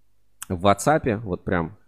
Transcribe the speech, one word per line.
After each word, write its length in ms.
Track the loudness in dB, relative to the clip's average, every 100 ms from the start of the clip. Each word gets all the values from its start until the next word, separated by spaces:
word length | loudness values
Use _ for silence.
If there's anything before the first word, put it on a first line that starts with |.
| _ _ _ _ -10
в 160 | 0
WhatsApp. 540 | 2 2 2 2 2 -2
Вот 180 | -4 -8
прям 340 | -2 -2 -2 -8